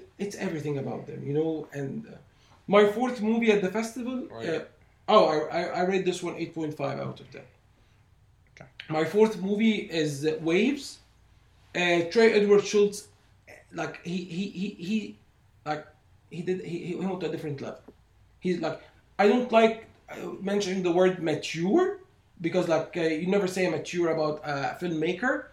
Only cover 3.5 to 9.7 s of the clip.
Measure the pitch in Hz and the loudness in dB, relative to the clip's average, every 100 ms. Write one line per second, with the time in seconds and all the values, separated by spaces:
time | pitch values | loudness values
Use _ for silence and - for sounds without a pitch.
3.5 | 202 180 214 226 262 240 254 - - 165 | 4 2 -2 -4 -6 -8 -8 -8 -8 -6
4.5 | 160 - _ _ _ - 214 - 151 151 | -6 -8 _ _ _ 4 6 6 2 -2
5.5 | 139 - 175 180 190 170 175 170 156 170 | -4 -4 -2 0 0 0 -2 -6 -6 -8
6.5 | 165 156 131 139 139 131 127 - - - | -6 -6 -4 -6 -6 -8 -10 -16 -18 -20
7.5 | _ _ _ _ _ _ _ _ _ _ | _ _ _ _ _ _ _ _ _ _
8.5 | - - _ - 156 160 208 214 185 190 | -20 -20 _ -6 -2 0 4 4 2 -2
9.5 | 208 226 | 2 2